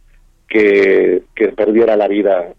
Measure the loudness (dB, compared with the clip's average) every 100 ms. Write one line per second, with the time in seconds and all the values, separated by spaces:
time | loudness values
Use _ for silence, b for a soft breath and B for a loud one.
0 | _ _ _ _ -6 0 2 2 2 2
1 | 0 -2 -6 -4 -4 -2 -2 0 2 0
2 | 0 -2 -2 -2 -6